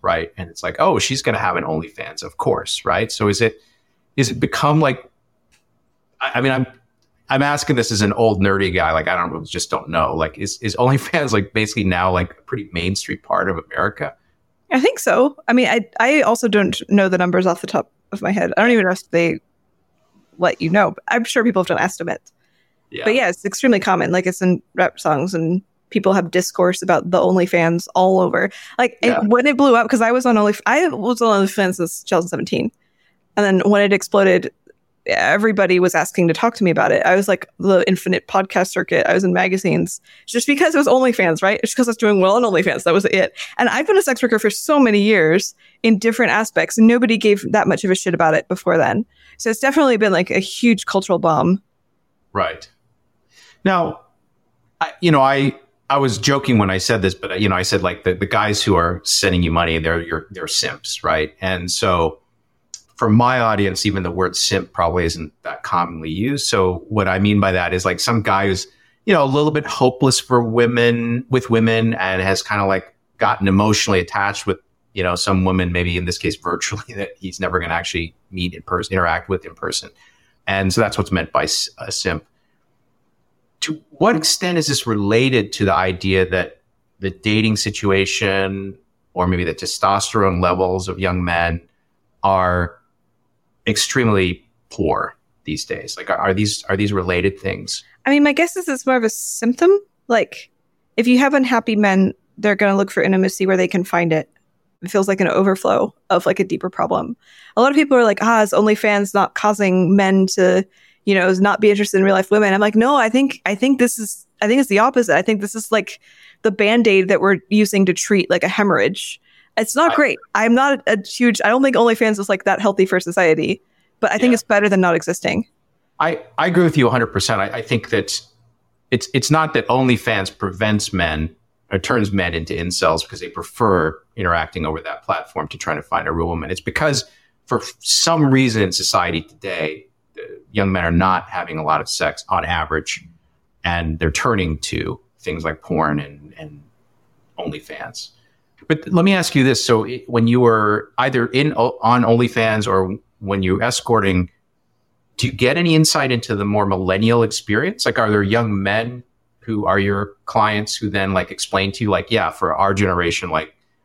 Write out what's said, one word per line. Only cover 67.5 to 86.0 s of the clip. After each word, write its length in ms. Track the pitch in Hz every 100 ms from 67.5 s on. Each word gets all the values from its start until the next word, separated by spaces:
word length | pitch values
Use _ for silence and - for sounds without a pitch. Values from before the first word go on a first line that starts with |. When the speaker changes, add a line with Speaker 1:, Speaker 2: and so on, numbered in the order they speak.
Speaker 1:
that 200 | 90 87
is, 140 | 90 92
like, 140 | 87
some 200 | - 117
guy 280 | 104 98 98
who's, 180 | 95 - _ _ _ -
you 80 |
know, 100 | 180
a 20 | 139
little 240 | 143 151
bit 160 | 151 -
hopeless 540 | - 127 - 135 -
for 220 | - 127
women, 800 | 117 113 117 120 120 117 117 120 -
with 180 | 131 120
women, 460 | 113 113 113 113
and 260 | 113 92 92
has 220 | 95 95
kinda, 240 | - 104 98
like, 280 | 95 - _ _ -
gotten 320 | 107 - 98
emotionally 500 | 95 107 104 - 95
attached 480 | 90 104 101 101 -
with, 120 | 90 _ _ _
you 100 | 98
know, 120 | 90
some 320 | 87 - 95 92
woman, 260 | 92 87
maybe 240 | 87 87 87
in 80 |
this 140 | 87 90
case 180 | - -
virtually, 460 | - 87 - 104 -
<laughs> 60 | 101
that 160 | 101 -
he's 220 | 95 87
never 180 | 92 92
gonna 140 | 85
actually 420 | 85 85 87 82 _ _
meet 220 | 92 90
in 80 | 85
person, 320 | - 90 -
interact 380 | 95 85 85 -
with 160 | 92 85
in 80 |
person. 340 | 82 87 - 92 _ _ _ _ _ -
And 240 | 98 95
so 80 | 98
that's 160 | 104 -
what's 120 | 98
meant 220 | 90 80
by 120 | -
s-, 260 | 78 - - -
a 120 | 98
simp. 360 | - - 82 - _ _ _ _ _ _ _ _ _ _ _ _ -
To 220 | - 156 _
what 220 | - 196
extent 440 | 156 156 - 180 175
is 80 | 143
this 200 | 135 120
related 640 | 104 101 113 131 123 98
to 100 | -
the 100 | 101
idea 540 | 76 92 87